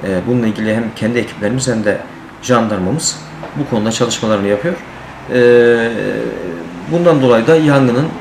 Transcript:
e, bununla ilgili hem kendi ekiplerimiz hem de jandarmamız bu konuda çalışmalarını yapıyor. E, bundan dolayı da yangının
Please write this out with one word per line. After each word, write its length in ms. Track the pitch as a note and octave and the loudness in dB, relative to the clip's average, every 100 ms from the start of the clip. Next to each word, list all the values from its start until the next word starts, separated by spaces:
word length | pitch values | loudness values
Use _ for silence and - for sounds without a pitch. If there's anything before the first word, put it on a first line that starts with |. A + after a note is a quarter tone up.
e, 160 | G2 F#2 F2 | -4 -4 -2
bununla 200 | B2 A2+ | 0 0
ilgili 280 | G#2+ A2 | -2 -2
hem 100 | A2 A2+ - | -2 -4 -4
kendi 220 | A2+ A#2+ | -2 -2
ekiplerimiz 500 | G#2+ - G#2 B2+ B2+ | -4 -6 -4 -2 -2
hem 160 | A2 | -2
de 160 | G#2 F#2+ - - - - | -2 -2 -6 -18 -20 -14
jandarmamız 760 | - A#2+ A2+ G#2 F#2 D3+ - - - - - C#3+ | 0 2 2 -2 -2 -2 -4 -6 -12 -14 -12 -8
bu 140 | - | -4
konuda 220 | A#2 G#2+ | -2 -2
çalışmalarını 560 | A2+ A#2 - A2 G#2+ G2+ | -2 -2 -2 0 0 2
yapıyor. 260 | G#2 E3+ F#3+ - - - - - | 0 -2 -6 -10 -16 -18 -16 -4
E, 580 | B2 A#2+ A#2+ A#2+ A#2 A2+ A2 G2+ G#2 A#2 - F2 E2+ - - - | 4 6 8 6 4 0 -2 -4 -4 -6 -6 -10 -10 -12 -12 -4
bundan 300 | E3 F3 D#3 | 2 4 4
dolayı 240 | C3 A2+ A2+ | 6 4 6
da 100 | D#3+ | 4
yangının 500 | D#3 C#3+ C3 A#2+ D#3+ - | 6 4 4 2 -2 -4